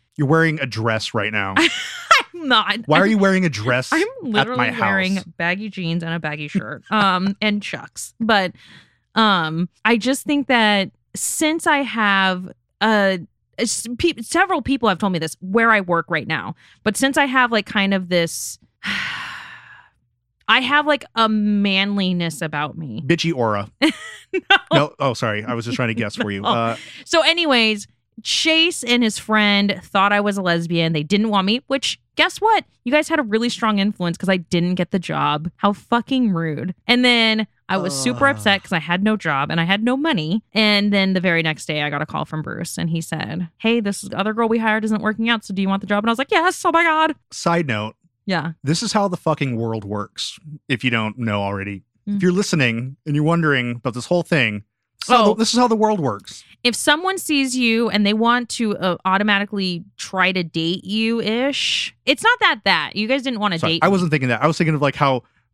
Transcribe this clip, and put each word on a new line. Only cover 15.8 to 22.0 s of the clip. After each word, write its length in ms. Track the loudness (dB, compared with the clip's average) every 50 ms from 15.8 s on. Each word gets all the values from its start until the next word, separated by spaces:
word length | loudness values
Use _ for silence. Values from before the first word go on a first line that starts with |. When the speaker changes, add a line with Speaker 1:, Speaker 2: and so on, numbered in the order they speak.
Speaker 2:
work 240 | 2 0 -2 -2 -2 -2
right 180 | -4 -4 -4
now, 280 | -4 -6 -6 -6 -8 -12 -12 _ _ _ _ -4
but 120 | -4 0
since 200 | 2 0 2 2 2
I 80 | 2
have, 260 | 2 2 2 2 2
like, 140 | 2 -2 -2
kind 260 | 0 0 0 2 2 2
of 140 | 0 0 0
this, 500 | 0 0 0 0 -4 -8 -10 -12 -12 -16 _ _ _ _
<sighs> 1700 | -8 -6 -6 -6 -6 -8 -8 -10 -12 -12 -14 -16 -16 -18 -20 -20 -20 -20 -20 -20 -20 _ _ _ _ _ _ _ _ _ _ _ _ 2
I 120 | 2 2
have, 260 | 4 2 2 2 4
like, 180 | 2 0 0 -2 -4 _
a 140 | 2 2 2
manliness 1120 | 2 2 2 2 2 2 2 2 2 2 0 0 0 0